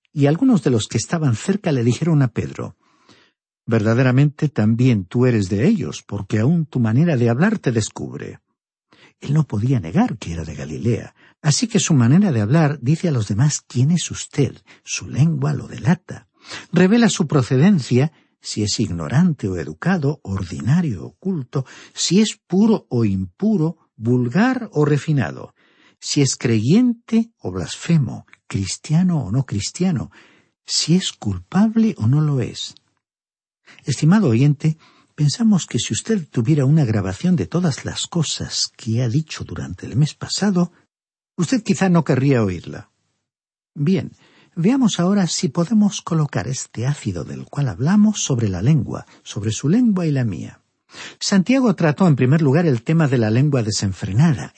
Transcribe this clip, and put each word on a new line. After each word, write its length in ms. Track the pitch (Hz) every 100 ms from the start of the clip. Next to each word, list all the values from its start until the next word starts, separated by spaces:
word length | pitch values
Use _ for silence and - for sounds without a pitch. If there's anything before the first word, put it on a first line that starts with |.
| _
y 140 | 151 139
algunos 380 | 160 269 214
de 80 | 147
los 160 | 120 -
que 100 | 117
estaban 380 | - 170 151 110
cerca 360 | - 202 180
le 120 | 135
dijeron 380 | 117 120 165 156
a 80 | 127
Pedro: 460 | - 76 67 - - _ _ _ _ _ _ _ _ -
"Verdaderamente 840 | 113 104 113 131 127 147 - 151
también 560 | - 107 113 127 113 90
tú 200 | 123 127
eres 220 | 113 92
de 200 | 101 147
ellos, 360 | 220 76 - -
porque 340 | 98 95 107
aún 260 | 120 170 156
tu 140 | 131
manera 360 | 113 117 175 135
de 140 | 117
hablar 300 | 117 196 220
te 120 | -
descubre". 680 | 113 101 - 69 117 - 98 _ _ _ _ _ _ _ _
Él 120 | -
no 140 | 147 151
podía 320 | 104 120 131
negar 380 | 80 117 247 127
que 160 | -
era 100 | 82
de 120 | 82 73
Galilea, 580 | 69 131 113 113 - _ _ _
así 260 | 156 - 226
que 120 | 190
su 140 | -
manera 380 | 151 117 160 208
de 100 | 117
hablar 380 | 104 160 151 143
dice 280 | 120 165 180
a 20 |
los 160 | 135 104
demás 340 | 104 147 - -
quién 260 | 123 135
es 200 | 170 -
usted, 500 | - - - 139 - _ -
su 240 | - - -
lengua 460 | 82 160 147 143
lo 140 | 139 107
delata. 600 | - 113 180 - - - _ - - -
Revela 380 | 165 185 240 226
su 180 | - 151
procedencia, 880 | 143 117 131 170 196 120 120 147 - _ _
si 220 | - -
es 160 | 104 -
ignorante 680 | 107 85 76 123 185 151 101
o 80 | 90
educado, 640 | 73 78 165 185 135 -
ordinario 800 | - 95 92 - 110 165 165 92 62
o 100 | -
culto, 500 | 185 180 127 147 131 - -
si 280 | - - 180
es 180 | 214 - _
puro 400 | 180 226 208 -
o 140 | 123
impuro, 840 | 110 95 92 - 208 208 160 - _ -
vulgar 720 | 110 127 120 156 240 254 110
o 140 | 151 147
refinado, 680 | 147 - 147 82 64 - _ _ _ _ _
si 220 | - -
es 160 | 139 -
creyente 920 | 127 113 110 196 254 233 - 226 226 _
o 120 | 101
blasfemo, 760 | 92 80 - - 165 120 110 - _ -
cristiano 800 | 98 95 - - 151 185 165 104
o 60 |
no 120 | 120 135
cristiano, 640 | 104 - - 180 151 80 - _ _ _ _ -
si 300 | - - 180
es 160 | -
culpable 800 | - 104 92 90 185 220 220 220 170
o 100 | 107
no 140 | 147
lo 180 | 151 139
es. 360 | 98 - - - _ _ _ _ _ _ _ _ _ -
Estimado 460 | - 131 151 208 180
oyente, 480 | 113 143 143 156 156 _ _ _ -
pensamos 500 | 147 - 226 196 -
que 120 | 131
si 160 | -
usted 320 | 110 - 220 151
tuviera 340 | - 113 151
una 220 | 131 160 123
grabación 500 | 107 95 92 175 170
de 100 | 87
todas 380 | 170 180 123
las 240 | - - -
cosas 640 | 175 147 - 80 - - -
que 260 | - 110
ha 60 | 127
dicho 340 | 120 160 -
durante 420 | - - 135 - -
el 120 | 107
mes 160 | 151
pasado, 580 | - - - 202 180 175 _ _ _ _ _ _ -
usted 260 | 170 254
quizá 280 | - 170 190
no 160 | 170 151
querría 360 | 131 139 127
oírla. 480 | 104 87 71 73 - _ _ _ _ _ _ _ _ -
Bien, 380 | 147 190 - - _ _ _ -
veamos 440 | 165 269 233 -
ahora 280 | 175 202 175
si 220 | - 170
podemos 520 | 170 170 220 208 -
colocar 460 | - 165 147 - 101
este 400 | 135 - - 123
ácido 380 | 143 - 87 -
del 200 | 131 131
cual 220 | - 139
hablamos 560 | 87 139 208 214 208
sobre 240 | - 127 110
la 140 | 90
lengua, 440 | 110 156 - - - -
sobre 280 | - - 110
su 160 | - -
lengua 380 | 208 247 185 165
y 60 |
la 120 | 139
mía. 380 | 117 82 107 - _ _ _ - - -
Santiago 560 | - 202 175 269 254 175
trató 320 | - 139 190
en 80 | 135
primer 260 | 127 160
lugar 240 | 156 139 175
el 160 | 120
tema 260 | - 165 151
de 80 | 127
la 120 | 110
lengua 320 | 113 160 139
desenfrenada, 920 | 107 101 104 92 92 98 165 104 -